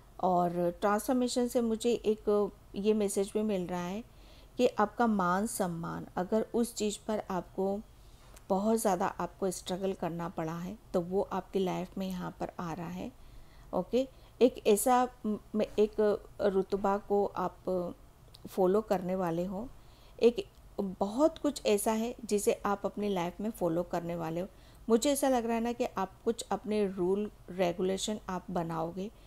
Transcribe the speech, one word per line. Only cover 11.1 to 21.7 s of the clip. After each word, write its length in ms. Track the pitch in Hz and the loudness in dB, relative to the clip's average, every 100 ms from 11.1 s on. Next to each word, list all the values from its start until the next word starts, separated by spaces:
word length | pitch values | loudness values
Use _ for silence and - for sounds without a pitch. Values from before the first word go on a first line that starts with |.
| 190 | -2
आपकी 360 | - 185 - 196 | -2 -4 -4 -2
लाइफ 400 | 185 170 180 202 | 0 -2 -6 -6
में 80 | 190 | -6
यहाँ 220 | 180 170 - | -6 -8 -8
पर 120 | 180 - | -10 -8
आ 120 | 170 | -8
रहा 160 | 160 170 | -8 -8
है, 220 | 180 233 - - - - - - | -8 -10 -12 -20 -18 -20 -20 -6
ओके। 340 | 180 175 240 269 - - - | -4 0 0 -2 -6 -12 4
एक 220 | 247 - - | 4 4 2
ऐसा 360 | 208 262 247 247 - 214 | 4 6 4 2 -2 -6
म-, 120 | 208 - | -6 -4
म-, 80 | 214 - - | -2 -2 2
एक 420 | 214 - 214 - - - | 2 4 2 2 -4 -2
रुतबा 540 | 208 190 185 196 196 202 | 2 2 0 0 0 0
को 260 | - 202 196 | 0 0 0
आप 680 | - 180 - - 185 175 - - - - - - | -2 -6 -4 -4 -2 -4 -10 -18 -20 -20 -18 -8
फॉलो 320 | - 185 202 | 2 4 4
करने 320 | 220 190 180 190 | 2 -2 0 -2
वाले 280 | 175 165 | 0 -2
हो, 240 | 185 190 254 - - - - - | -2 -6 -10 -14 -20 -20 -16 4
एक 260 | 233 240 - - - - | 4 4 -8 -14 -14 -6
बहुत 600 | 196 180 202 233 320 320 | -6 -2 -4 4 2 4
कुछ 260 | 294 - | -4 0
ऐसा 260 | - | 2